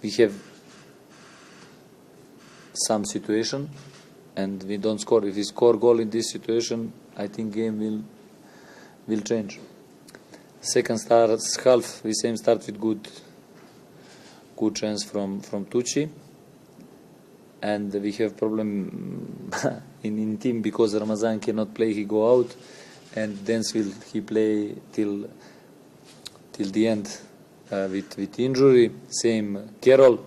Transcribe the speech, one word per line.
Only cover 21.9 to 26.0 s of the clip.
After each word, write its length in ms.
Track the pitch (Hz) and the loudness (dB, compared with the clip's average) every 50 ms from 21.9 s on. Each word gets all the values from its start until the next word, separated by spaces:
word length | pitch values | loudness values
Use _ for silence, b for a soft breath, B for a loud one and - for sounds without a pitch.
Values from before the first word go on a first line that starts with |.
| 107 | 0
he 120 | 104 107 | -2 -4
go 320 | 101 107 107 107 117 123 127 | -2 0 2 4 6 6 4
out. 180 | 120 120 - - B B B B B B B B B B - | 4 2 -4 -16 B B B B B B B B B B -8
And 200 | 113 110 107 104 101 | -6 -6 -6 -6 -8
Densville, 560 | 98 - 117 113 110 - - 113 110 101 95 110 - - - | -4 -2 -2 -2 -2 -4 -4 -4 -4 -4 -6 -10 -18 -8 -8
he 80 | 113 | -8
play 540 | 101 104 110 107 107 107 107 107 104 104 - - - - - | -6 -2 0 2 2 2 2 0 -2 -4 -6 -12 -16 -12 -4
till, 360 | - 107 104 101 101 104 - - B B B B B B B B B - - - - | -2 -2 -2 -2 -4 -6 -10 -14 B B B B B B B B B -20 -20 -20 -20